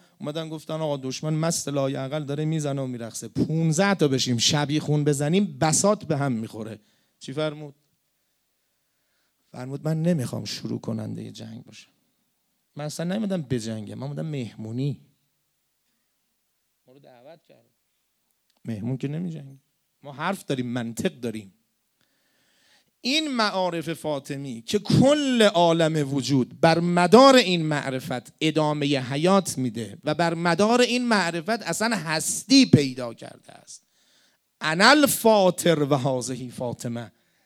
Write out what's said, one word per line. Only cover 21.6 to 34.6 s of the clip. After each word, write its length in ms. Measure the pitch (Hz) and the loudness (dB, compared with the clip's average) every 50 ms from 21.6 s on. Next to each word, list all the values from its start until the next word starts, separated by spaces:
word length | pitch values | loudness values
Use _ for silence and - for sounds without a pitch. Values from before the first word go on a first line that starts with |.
| _ _ _ _ _ _ _ _ _ _ _ _ _ _ _ _ _ _ _ _ _ _ _ _ _ _ _ _ | _ _ _ _ _ _ _ _ _ _ _ _ _ _ _ _ _ _ _ _ _ _ _ _ _ _ _ _
این 340 | - 233 277 320 320 294 262 | -4 0 0 0 0 0 0
معارف 580 | 240 220 202 185 190 185 180 170 170 147 156 160 | 0 0 0 0 0 -2 -2 -2 -4 -6 -6 -8
فاطمی 680 | - - 156 147 139 - - 143 139 143 139 120 113 | -6 -6 -6 -6 -6 -6 -8 -10 -8 -8 -10 -10 -12
که 180 | - - - 208 | -8 -2 -2 -2
کل 640 | 190 - - - 240 269 294 302 285 269 254 233 | 0 4 4 6 6 6 6 4 2 2 4 6
عالم 720 | 214 202 202 170 175 170 165 165 165 156 160 156 147 135 139 | 6 6 6 6 4 6 6 4 2 2 2 0 -2 -2 -2
وجود 480 | 139 120 120 143 131 120 - - - | -2 0 2 2 2 2 0 -2 2
بر 180 | - 165 165 170 | 4 4 4 4
مدار 560 | 175 175 175 175 175 175 180 233 269 277 262 | 2 2 2 2 4 8 8 10 10 10 8
این 300 | 254 214 185 180 170 156 | 8 6 4 0 0 0
معرفت 680 | 156 151 143 131 135 131 131 127 - 131 123 - - _ - | 0 -2 -2 -4 -4 -6 -6 -6 -6 -8 -8 -10 -12 _ -2
ادامهٔ 580 | 151 156 151 156 151 151 151 151 143 143 147 131 | -2 0 2 2 0 0 0 0 0 0 0 -2
حیات 580 | 131 117 143 147 156 180 196 196 180 - - | -2 -4 -4 0 2 4 4 4 4 0 -4
می‌ده 400 | - 127 123 104 123 113 98 104 - - | -4 -4 -4 -4 -6 -8 -10 -10 -8 -4
و 100 | 143 151 | -4 0
بر 200 | 151 175 170 165 | 0 0 0 0
مدار 480 | 165 170 175 170 165 202 220 240 240 | 0 0 0 2 2 4 4 4 4
این 260 | 247 220 240 247 247 | 2 2 2 0 0
معرفت 420 | 240 226 202 175 170 165 170 151 180 | 2 2 2 0 0 -2 -4 -4 -4
اصلاً 460 | 226 233 - 165 165 - 208 233 233 | -4 -4 -4 -6 -4 -2 -2 -2 -2
هستی 680 | 190 156 160 156 160 151 - - - - - 262 277 254 | -4 -4 -4 -4 -4 -4 -4 -6 -6 0 4 6 6 6
پیدا 480 | 175 - 151 143 135 127 131 123 117 117 | 8 6 4 4 4 -4 -8 -10 -10 -10
کرده 380 | - - - - - _ - | -14 -18 -20 -20 -20 _ -20
است. 320 | - - - - - - _ _ _ _ _ _ _ _ _ _ _ _ _ _ _ - | -20 -20 -20 -20 -20 -20 _ _ _ _ _ _ _ _ _ _ _ _ _ _ _ -6